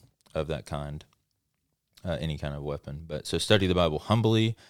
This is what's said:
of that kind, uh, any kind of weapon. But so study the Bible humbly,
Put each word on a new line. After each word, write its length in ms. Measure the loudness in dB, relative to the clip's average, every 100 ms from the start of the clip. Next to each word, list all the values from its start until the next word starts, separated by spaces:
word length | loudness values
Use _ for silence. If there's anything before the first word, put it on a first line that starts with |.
| -16 _ _ -6
of 120 | -4
that 180 | -6 -6
kind, 400 | -8 -6 -10 -14 _ _ _ _ _ _ _ _ _
uh, 140 | -6 -4
any 180 | -4 -4
kind 160 | -6
of 80 | -6
weapon. 440 | -6 -6 -8 -12 -8
But 180 | -8 -2
so 120 | -2
study 300 | 4 4 4
the 60 |
Bible 260 | 4 4 2
humbly, 560 | 2 2 4 4 2 -2